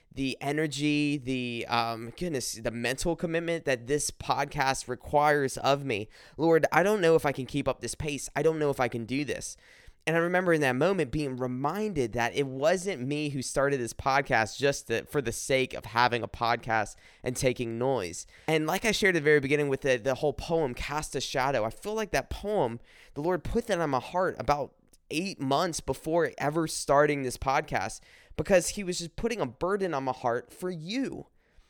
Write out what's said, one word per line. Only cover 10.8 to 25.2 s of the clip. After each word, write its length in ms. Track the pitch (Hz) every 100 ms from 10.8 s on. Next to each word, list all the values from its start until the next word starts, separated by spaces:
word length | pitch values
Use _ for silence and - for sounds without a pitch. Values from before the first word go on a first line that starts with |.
| 160 190 139
being 240 | 151 147 127
reminded 800 | 127 127 143 190 214 165 120
that 200 | 113 117
it 140 | 95 139
wasn't 580 | 131 147 185 185 165 127
me 220 | 147 151
who 140 | 139
started 400 | 123 - 139 139
this 100 | 117
podcast 680 | - 139 135 135 123 107 -
just 300 | 139 139 -
to, 160 | 113
for 180 | 65 143
the 120 | 117
sake 400 | 113 - 131 127
of 100 | -
having 400 | - 117 123 113
a 60 | 107
podcast 640 | - 117 120 117 113 101 - - - -
and 100 | 127
taking 420 | 135 123 117 113
noise. 480 | 127 131 90 - - - -
And 180 | 160 156
like 200 | - 220
I 80 |
shared 240 | 202 196 175
at 20 |
the 60 | 147
very 160 | 151
beginning 260 | 135 147 147
with 140 | 131
the, 160 | 143 127
the 180 | 113 127
whole 160 | 151
poem, 420 | 127 - 165 147
"Cast 400 | 123 - 147 151 143
a 20 |
Shadow," 460 | - 143 127 135 110
I 60 |
feel 220 | - 202
like 180 | 220 214
that 180 | 147 131
poem, 500 | - 202 208 131 117 - - - -
the 60 |
Lord 220 | 156 180
put 240 | - 226 240
that 140 | 180
on 80 | 160
my 100 | 131
heart 380 | - 180 185 104
about 320 | - 147 131 - _ _ _
eight 300 | 151